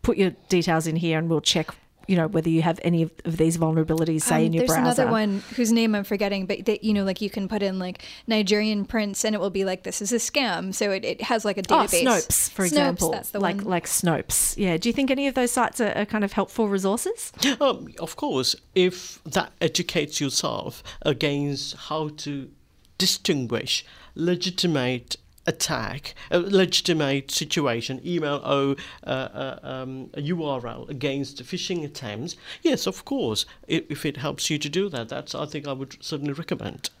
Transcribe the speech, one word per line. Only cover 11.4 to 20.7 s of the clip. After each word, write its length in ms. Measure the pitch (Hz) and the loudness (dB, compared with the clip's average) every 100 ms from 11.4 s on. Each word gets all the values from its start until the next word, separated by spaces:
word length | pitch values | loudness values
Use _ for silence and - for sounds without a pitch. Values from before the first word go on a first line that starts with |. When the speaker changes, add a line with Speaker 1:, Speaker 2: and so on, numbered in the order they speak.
| 214 | 0
Speaker 2:
like, 120 | 196 | -2
a 60 | 185 | 4
Speaker 1:
Oh, 60 | 311 | 4
Speaker 2:
database. 200 | 214 175 | 4 4
Speaker 1:
Snopes, 460 | 254 208 - - - | 4 4 2 0 0
for 120 | - | 0
Speaker 2:
Snopes, 40 | 185 | 2
Speaker 1:
example. 440 | 196 190 180 165 | 4 4 2 0
Speaker 2:
that's 180 | 156 - | 0 -4
the 80 | 208 | 0
Speaker 1:
Like, 180 | 190 202 | 0 0
Speaker 2:
one. 80 | 196 | 0
Speaker 1:
like 200 | 180 - | -2 0
Snopes. 720 | - 175 - - - - - | 2 2 2 2 0 2 2
Yeah. 200 | 196 165 | 2 2
Do 120 | 233 | 2
you 40 | |
think 180 | 233 269 | 2 2
any 160 | 269 277 | 2 2
of 80 | 262 | 2
those 160 | 247 | 2
sites 280 | 254 226 - | 2 0 2
are, 140 | 214 - | 0 0
are 80 | 208 | 0
kind 180 | 214 | 0
of 100 | 202 | 0
helpful 340 | - 196 - 214 | 0 -2 0 2
resources? 640 | 196 190 202 370 466 - - 277 254 | 2 2 0 0 -4 -8 0 0 4
Speaker 3:
Um, 260 | 277 - - - | 2 0 -6 -10
of 160 | 165 - | -10 -6
course, 400 | 294 147 127 - _ - | -2 0 0 -2 _ 2
if 480 | 180 180 - - | 2 2 -14 -14
that 280 | - 190 - - | -4 -2 -2 -2
educates 580 | 165 - - 170 147 - | -2 0 -2 -2 -2 -2
yourself 640 | 139 - 147 107 - | -2 -2 -2 -4 -6